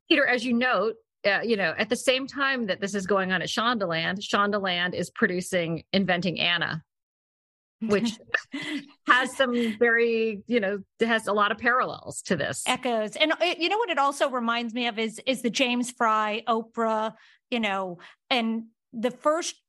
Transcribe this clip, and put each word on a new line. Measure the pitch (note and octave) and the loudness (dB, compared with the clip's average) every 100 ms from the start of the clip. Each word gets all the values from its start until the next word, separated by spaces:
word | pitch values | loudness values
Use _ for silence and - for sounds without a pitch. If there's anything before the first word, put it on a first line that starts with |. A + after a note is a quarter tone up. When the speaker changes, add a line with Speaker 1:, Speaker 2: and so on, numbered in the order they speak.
| _ | _
Speaker 1:
Peter, | D4+ C4+ | 2 4
as | B3 B3 | 0 0
you | |
note, | A#3 B3+ G#3+ G#3+ A3 _ _ G3+ | 0 2 2 0 -4 _ _ 0
uh, | F#3+ | 0
you | G3+ G#3+ | 0 0
know, | E3+ - | 0 -2
at | G#3+ | -2
the | A#3+ | 0
same | - B3+ C4+ | 0 0 -2
time | C#4 C4+ C4 G#3+ | -4 -2 0 -2
that | F3 | -2
this | G3 G3+ | -2 -4
is | F#3 | 0
going | G3+ F#3 | 0 2
on | F#3 | 0
at | D#3+ | 0
Shondaland, | - A3+ A#3+ F#3 D#3+ E3 F#3+ | 0 0 0 -2 -2 -2 -4
Shondaland | - G#3+ G3+ G#3 F#3+ F3 F3+ | -2 2 2 0 0 0 -2
is | F3 F3+ | -2 -6
producing | - G#3 F3+ F3+ F#3 E3 E3 - | 0 0 0 0 0 0 -4 0
Inventing | G3 F#3+ F3 F3+ D#3 | 0 2 2 0 0
Anna, | E3+ E3+ D#3 D#3+ - _ _ _ _ _ _ _ _ _ | 0 0 -2 -4 -10 _ _ _ _ _ _ _ _ _
which | A3 G3+ A3+ - - - - C#4 | 0 2 0 -4 -4 -4 -4 -10
Speaker 2:
<laughs> | D4+ D4 - _ - | -6 -8 -8 _ 2
Speaker 1:
has | B3 B3+ - | 2 2 0
some | C4 A#3+ A#3 G#3+ | 2 2 0 2
very, | A#3+ A#3 A#3 A3+ A3+ G3+ - | 4 4 4 2 0 -4 -2
you | A#3+ | 0
know, | G3 G3+ - _ | 0 -4 -8 _
it | A3+ | 0
has | A3 A3 | 2 2
a | |
lot | G#3 G3+ | 2 2
of | G#3 | 2
parallels | A#3+ B3+ F#3 - - - | 2 2 0 -4 -12 -14
to | - F3 | -2 0
this. | A2 - - | 0 -2 -2
Speaker 2:
Echoes. | B3 B3+ A#3 G#3+ - | 0 0 -2 -2 0
And | D#4 D#4+ | 0 2
it, | E4+ D4+ | 0 0
you | E4+ | 0
know | G#4 | 0
what | A#4 | 0
it | C#4+ | 2
also | C#4 C#4 D4+ | 0 2 -2
reminds | B3+ A#3 A#3 A#3+ | 0 -2 -2 -4
me | A#3 A#3+ | -4 -4
of | G#3+ | -2
is, | A3 A3 - | -6 -4 -4
is | B3+ | -2
the | A#3+ | -2
James | F#3 B3 B3 B3 | 0 0 0 -2
Fry, | - A3+ G#3+ G#3+ G#3+ A3+ | 0 2 2 0 -2 -2
Oprah, | A3+ A3+ - A3+ A3 A3 A3 - _ _ | -2 -2 -2 0 0 -2 -6 -20 _ _
you | B3 | -2
know, | G#3+ G3 F#3+ F3 - - _ | -2 -2 -4 -8 -14 -20 _
and | B3+ A3+ A3+ A3+ _ _ | 0 0 -4 -6 _ _
the | A#3+ G#3+ | -6 -4
first | B3 D4+ D#4+ E4+ - | 0 0 0 -2 -10